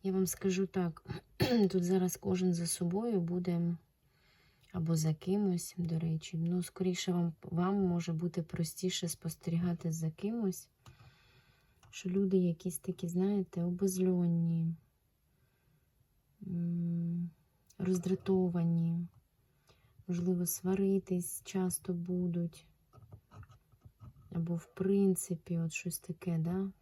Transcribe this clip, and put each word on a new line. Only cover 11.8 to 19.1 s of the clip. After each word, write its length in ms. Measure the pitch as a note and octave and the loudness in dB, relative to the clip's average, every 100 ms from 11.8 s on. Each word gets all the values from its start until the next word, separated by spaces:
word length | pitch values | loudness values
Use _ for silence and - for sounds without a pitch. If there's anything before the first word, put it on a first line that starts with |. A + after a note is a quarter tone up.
| - | -18
що 200 | - F#3 | -8 -2
люди 260 | F#3 G3 F#3+ | 2 4 4
якісь 420 | F3+ E3 F3+ F3 | 4 0 -4 -6
такі, 300 | - F3 E3+ | -8 -6 -4
знаєте, 540 | F3 F#3+ G#3 F#3 - | 0 2 2 -2 -2
обозльонні, 1120 | F3 F3+ G3 F#3 F#3 F3+ F3 E3+ E3 E3 E3 E3 _ _ _ _ _ _ _ _ _ _ _ _ _ _ _ _ G3+ | -2 0 0 2 2 4 4 2 2 2 0 -4 _ _ _ _ _ _ _ _ _ _ _ _ _ _ _ _ -8
м, 840 | F3 E3+ E3+ E3+ E3+ E3+ E3+ F3 - _ _ _ _ | -4 -2 -2 0 0 0 -2 -4 -8 _ _ _ _
роздратовані, 1300 | F#3 F#3 F3+ F#3 - F#3+ F#3 E3+ E3+ E3+ E3 E3+ F3 | 0 0 2 -2 2 2 4 2 2 2 2 0 -4